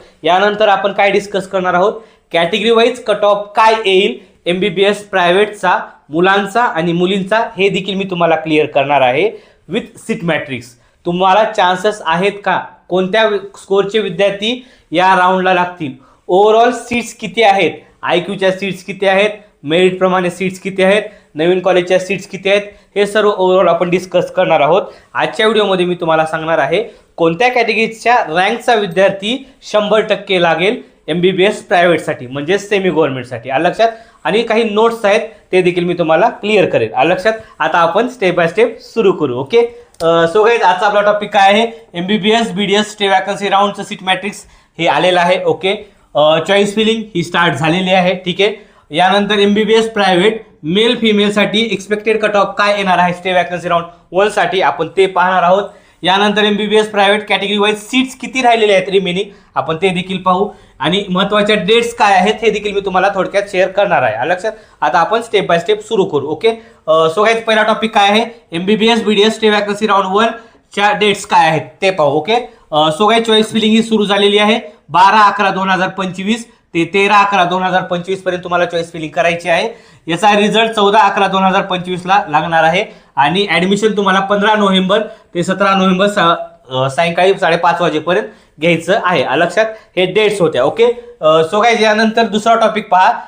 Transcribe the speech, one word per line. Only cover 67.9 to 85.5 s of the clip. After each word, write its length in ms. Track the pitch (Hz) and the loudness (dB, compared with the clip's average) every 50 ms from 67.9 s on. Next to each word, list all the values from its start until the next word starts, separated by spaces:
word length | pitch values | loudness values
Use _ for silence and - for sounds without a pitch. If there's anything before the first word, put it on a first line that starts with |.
| - | 0
काय 140 | 214 202 202 | 2 2 4
आहे? 160 | 208 220 233 226 - - _ - 165 | 2 2 0 -2 -6 -16 _ -10 -8
एमबीबीएस, 520 | 170 185 196 214 185 220 226 233 220 190 | -6 -2 0 0 2 2 2 2 0 0
बीडीएस 300 | 208 214 196 208 220 220 | 0 2 2 2 2 2
स्टे 140 | - 220 214 | 0 0 2
व्हॅकन्सी 380 | 208 208 202 202 202 202 220 | 2 2 0 -2 -4 -4 -2
राउंड 200 | 214 202 196 190 | 0 0 0 0
वन 200 | 190 190 208 226 226 226 - - - _ _ _ _ - | 0 0 0 0 0 -2 -6 -14 -20 _ _ _ _ -4
च्या 180 | 196 202 208 208 | 0 0 0 2
डेट्स 340 | 175 208 214 226 - - | 2 0 0 -2 -2 -4
काय 220 | - 202 170 165 160 | 0 2 2 2 2
आहेत 140 | 160 147 127 - - - 196 | 0 -2 -4 -8 -8 -4 -2
ते 80 | 190 | -2
पाहू. 200 | 185 156 151 143 | 0 0 0 0
ओके? 400 | 135 156 151 214 226 240 247 - - - _ - 156 | 0 0 -2 0 -2 -2 -2 -6 -16 -20 _ -4 0
अ, 160 | 151 156 160 156 - | 0 0 0 0 0
so 80 | 214 214 | 2 2
guys, 140 | 226 233 226 | 2 2 2
चॉईस 300 | 226 220 220 214 220 - | 2 2 2 2 0 0
फिलिंग 200 | 220 202 220 220 | 0 0 2 2
ही 100 | 226 220 | 2 2
सुरू 220 | 220 220 208 208 | 2 0 0 0
झालेली 340 | 190 202 202 202 202 202 208 | 0 0 2 2 2 2 2
आहे. 220 | 208 208 226 233 - - - _ _ - | 2 2 0 0 -4 -10 -18 _ _ -2
बारा 320 | 143 175 185 196 202 220 | 2 4 4 6 6 6
अकरा 300 | 208 202 196 196 208 190 | 4 4 2 2 0 -2
दोन 200 | - 190 190 190 | 0 -2 -2 0
हजार 180 | 185 180 185 185 | 0 0 -2 -2
पंचवीस 600 | 185 196 190 185 165 - 190 202 233 233 - - - _ _ _ - | -4 -4 -6 -6 -6 -6 -4 -2 -4 -4 -4 -14 -20 _ _ _ -4
ते 160 | 170 170 165 - | -4 -2 0 0
तेरा 220 | 196 196 202 208 | 0 2 4 4
अकरा 280 | 202 202 202 202 196 175 | 4 4 4 2 2 0
दोन 180 | 170 - 185 185 | 2 0 -2 -2
हजार 200 | 185 180 185 180 | 0 0 -2 -2
पंचवीस 400 | - 180 175 175 190 190 190 - | -2 -4 -6 -4 -6 -6 -6 -4
पर्यंत 200 | 185 180 175 175 | -4 -4 -4 -4
तुम्हाला 200 | 180 175 175 180 | -4 -2 -2 -2
चॉईस 280 | 170 175 170 165 170 - | -2 -2 -4 -6 -6 -8
फिलिंग 180 | 165 156 151 | -10 -10 -6
करायची 380 | 143 175 165 170 170 - - 175 | -2 -2 0 0 0 -2 -2 0
आहे. 420 | 165 180 208 226 - - - - - _ - | 0 0 0 -4 -8 -12 -20 -20 -20 _ -8
याचा 300 | 160 170 165 208 208 208 | -6 -4 0 2 2 4
रिझल्ट 340 | 202 208 208 175 214 226 220 | 4 4 2 2 2 0 0
चौदा 280 | 220 214 202 202 202 220 | 0 0 2 2 4 4
अकरा 280 | 208 196 196 208 196 | 4 4 2 0 0
दोन 160 | 190 190 190 190 | 0 0 0 0
हजार 200 | 190 185 196 185 | 2 2 0 -2
पंचवीस 440 | - 185 175 175 185 180 175 - | -2 -4 -6 -4 -4 -4 -4 -2
ला 180 | 180 190 - 180 151 | 0 0 0 0 0
लागणार 360 | 147 156 165 170 165 165 160 | -2 -2 -2 0 0 2 2
आहे 200 | 165 170 190 220 - - - _ _ - | 2 2 0 -2 -4 -8 -20 _ _ -2
आणि 300 | - 175 170 170 196 202 190 | 0 0 2 2 0 -2 0
ॲडमिशन 460 | 160 175 180 190 202 202 220 214 190 | 0 0 0 0 0 0 0 0 0
तुम्हाला 240 | 208 202 190 185 196 | 0 0 0 0 0
पंधरा 340 | 196 196 208 202 196 220 214 | 0 0 -2 0 0 2 2
नोव्हेंबर 460 | 208 208 196 190 185 190 185 202 220 220 - - - _ _ - | 2 2 2 2 0 0 0 0 -2 -2 -4 -10 -20 _ _ -6
ते 80 | 175 170 | -6 -4
सतरा 320 | 180 | -2